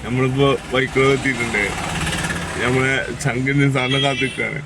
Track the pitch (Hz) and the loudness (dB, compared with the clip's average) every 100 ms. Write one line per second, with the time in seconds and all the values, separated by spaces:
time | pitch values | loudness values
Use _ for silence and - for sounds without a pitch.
0 | - 127 131 131 139 131 - 127 131 127 | -2 0 2 4 2 2 0 -2 0 2
1 | 135 139 135 123 117 107 101 90 - - | 4 4 0 -2 -2 0 -2 -2 -4 -4
2 | - - - - - - 117 131 131 135 | -2 -2 -4 -4 -6 -4 0 2 2 0
3 | - 120 139 120 131 143 139 135 127 135 | -2 -4 -2 -2 0 4 4 2 0 2
4 | 139 131 131 123 113 104 | 0 0 -2 -2 -6 -6